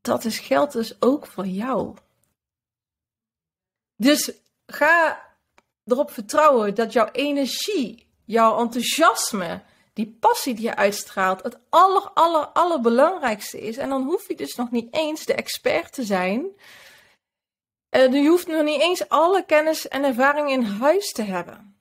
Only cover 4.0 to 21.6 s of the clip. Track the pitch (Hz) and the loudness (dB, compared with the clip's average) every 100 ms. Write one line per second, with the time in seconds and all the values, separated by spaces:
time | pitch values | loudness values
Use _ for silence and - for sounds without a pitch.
4 | 220 294 - - _ _ _ - 294 339 | 2 2 0 -10 _ _ _ -2 4 4
5 | 320 - - _ _ _ _ _ - 247 | 4 -2 -14 _ _ _ _ _ -4 -2
6 | 285 - 202 - 302 262 208 202 226 220 | -2 -6 -4 4 4 4 2 -2 -2 0
7 | 214 - 285 285 269 - - 403 226 - | 0 0 -2 0 -2 -4 -4 -4 -4 -8
8 | _ _ _ 226 226 214 233 240 233 - | _ _ _ 2 2 2 -2 -2 -4 2
9 | 330 440 - 208 175 180 _ _ _ - | 2 2 -4 -4 -6 -8 _ _ _ -8
10 | 214 - - 480 - 220 226 - 202 202 | -8 0 0 2 -2 -4 -6 0 0 0
11 | - - 190 185 240 - _ 320 370 392 | -10 -4 -2 -2 -6 -14 _ 4 6 4
12 | 381 - 330 330 - - 349 330 233 233 | -2 0 2 2 -2 0 0 2 2 4
13 | 302 370 277 208 - - - 233 262 269 | 2 2 -4 -4 -8 -12 -12 -8 -6 -4
14 | 262 339 - 349 285 - 247 240 233 - | -2 -4 -6 -10 -10 -6 -4 -4 -4 -4
15 | 311 311 - - - - - - 339 - | -4 -4 -4 -4 -4 -4 -2 -2 -4 -8
16 | 226 190 180 208 359 - - - - - | -4 -2 0 -2 -6 -12 -20 -20 -20 -20
17 | _ _ _ _ _ _ _ _ _ - | _ _ _ _ _ _ _ _ _ 4
18 | 262 269 285 349 349 320 302 302 320 359 | 4 4 4 2 2 0 0 2 0 0
19 | - 269 330 392 - 302 311 311 - 262 | 0 2 4 2 2 2 2 -2 -4 -4
20 | 277 233 269 285 294 262 233 202 262 359 | -2 2 2 2 0 -2 -2 0 2 2
21 | 392 - 208 185 175 - | 0 -6 -6 -6 -8 -16